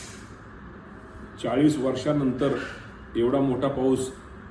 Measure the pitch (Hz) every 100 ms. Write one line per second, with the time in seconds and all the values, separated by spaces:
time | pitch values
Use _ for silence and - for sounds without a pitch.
0 | - - - - - - - - - -
1 | - - - - 120 127 151 147 127 -
2 | 151 147 131 117 139 - - - - -
3 | - 113 120 139 139 123 135 131 131 131
4 | - - - - -